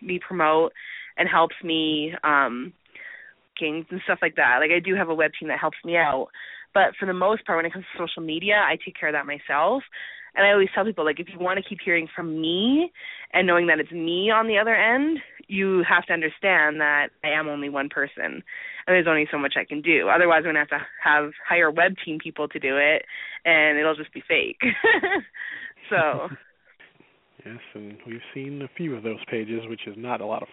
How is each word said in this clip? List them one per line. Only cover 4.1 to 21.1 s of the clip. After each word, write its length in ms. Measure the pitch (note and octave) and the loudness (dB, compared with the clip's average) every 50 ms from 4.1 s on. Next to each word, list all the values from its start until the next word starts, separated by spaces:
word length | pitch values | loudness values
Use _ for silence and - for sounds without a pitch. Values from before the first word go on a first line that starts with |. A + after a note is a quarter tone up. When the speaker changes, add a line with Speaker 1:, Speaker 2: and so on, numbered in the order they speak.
| F#3 - | -2 0
Speaker 1:
like 140 | - E3 - | -2 -2 0
that. 220 | E3+ D3 B2 B2 B2+ | 2 2 4 4 4
Like, 100 | D#3 D#3 | 4 2
I 80 | E3+ F3+ | 2 0
do 160 | E3+ F#3+ F#3 | 0 0 -2
have 140 | G3 F3+ E3 | 0 0 0
a 60 | D#3+ | 0
web 180 | D#3+ D#3+ D3+ - - | 0 0 0 -2 -4
team 80 | D#3 D#3 | -6 -6
that 100 | D3+ D#3 | -4 -2
helps 200 | E3+ D#3 - - - | -2 -4 -4 -6 -4
me 120 | E3+ E3+ | -2 0
out. 320 | E3+ E3 D3 C3+ C3 - - - - - - - - - - - | 2 2 2 0 -2 -4 -6 -10 -16 -18 -16 -18 -18 -16 0 2
But 180 | G3 F#3+ - - - | 4 4 4 2 -2
for 60 | G3+ | -4
the 80 | F#3+ F#3 | -4 -2
most 320 | F3+ F3+ G3 A3 G#3+ - | 0 0 0 0 0 -2
part, 120 | - F3+ E3 | -2 -2 0
when 60 | E3 | 0
it 80 | E3+ | -2
comes 140 | E3 F#3+ F3+ - - | -6 -10 -12 -12 -10
to 20 | - F3 | -8 -8
social 160 | E3 - F3 | -8 -6 -8
media, 340 | E3 D#3+ D#3 E3+ F#3 G3+ G#3 G#3 | -6 -6 -6 -4 0 2 2 4
I 140 | G3 C#3+ D#3+ D#3+ - | 4 2 0 -2 -4
take 100 | F#3 E3+ - | -10 -10 -6
care 80 | F3 D#3 | -4 -2
of 60 | D3+ | -2
that 100 | D3 C3+ | -2 -4
myself. 580 | C#3 C#3+ C#3+ - - C#3+ C#3+ D#3+ F#3+ A#3+ C#4 - - - - - - - - - - - | -6 -8 -10 -4 -2 0 2 2 2 2 0 -4 -8 -14 -16 -14 -14 -16 -18 -20 -6 0
And 120 | - G3 | 4 6
I 60 | G3+ | 6
always 160 | G3+ G3+ G3 F#3+ - | 6 6 4 4 2
tell 100 | G#3 G3 | 0 -2
people, 200 | A3 G3+ - D#3 | 0 -2 0 -2
like, 120 | D#3 D3+ E3+ | -2 -2 -2
if 100 | F3+ - | -8 -12
you 60 | G3 E3+ | -8 -6
wanna 220 | F3+ F3+ F#3 G3 F#3+ | -4 -2 -2 -4 -4
keep 120 | - G3+ E3+ | -8 -12 -8
hearing 240 | - F#3+ E3+ E3+ D#3+ D#3+ - | -2 0 0 0 0 -2 -6
from 240 | - F3 E3 D#3 D#3+ | -8 -6 -6 -4 -2
me 520 | D#3+ D#3+ E3+ F#3 G#3+ B3 C#4 D4+ E4+ F4 - - - - - - - - | -2 -2 0 2 2 4 4 4 2 0 -4 -10 -18 -16 -16 -16 -12 -2
and 140 | - F3+ F#3 | 0 2 4
knowing 200 | F#3 E3+ F3 F3 E3+ | 4 4 4 4 4
that 120 | D#3+ D#3 | 2 2
it's 100 | D3+ - | 0 -2
me 400 | E3 F3 E3 E3 E3+ F3+ G3 A3 | -6 -4 -4 -2 -2 0 2 2
on 160 | A3 A3 A3+ | 2 2 2
the 120 | A3+ G#3+ G3+ | 2 2 2
other 160 | G#3+ A3+ A3+ | 2 4 2
end, 420 | G3 G#3 A3 A#3+ C4 C#4+ D#4 E4 C#4 - - - - - - | 4 4 4 4 4 2 0 -2 -2 -6 -12 -20 -20 -12 -6
you 340 | G3 F#3+ G3 G3 F#3+ F#3 F3 - | -2 0 0 2 2 2 4 4
have 160 | F#3 F3 F3 | 2 2 2
to 60 | - | 0
understand 680 | F3 E3 D#3+ D#3 - - - G3 F#3 E3 D3+ D3+ D3+ D#3 | -2 0 0 -2 -4 -2 0 2 4 4 4 2 2 0
that 260 | D3+ D3 D3 D3 C#3+ - - _ - | 0 2 2 2 0 -2 -6 _ -6
I 40 | D3+ | -4
am 180 | D3 D#3 D3+ D3+ | -2 -2 -2 -4
only 220 | D3 C#3+ C#3+ C#3+ | -6 -6 -6 -6
one 180 | C#3+ C#3 C3+ D3 | -4 -4 -4 -4
person. 340 | - D3 C#3 C#3 - - - | -4 -4 -4 -4 -4 -8 -8
And 160 | D#2+ C2 - - - - - - - - - - | -8 -8 -10 -14 -16 -16 -16 -14 -14 -14 -6 0
there's 200 | - F#3 F3+ D#3+ E3 | 2 4 4 4 4
only 180 | D#3+ D3+ D3+ - | 2 2 2 0
so 60 | - D3 | -2 -2
much 160 | C#3 C#3 - | -2 -2 -2
I 80 | C#3+ - | -4 -4
can 160 | - D3 D3+ | -4 -6 -4
do. 280 | D3 E3+ E3 B2+ E2 G2 - | 0 2 2 4 4 4 4
Otherwise, 260 | E3+ F3 E3+ E3 D#3+ | 4 6 6 4 4
I'm 100 | D#3 E3+ | 4 2
gonna 60 | D#3 D3+ | 0 0
have 80 | D3 - | 0 0
to 180 | D3 C#3+ - - - - | -4 -6 -6 -10 -12 -2
have, 300 | - D#3+ | 2 4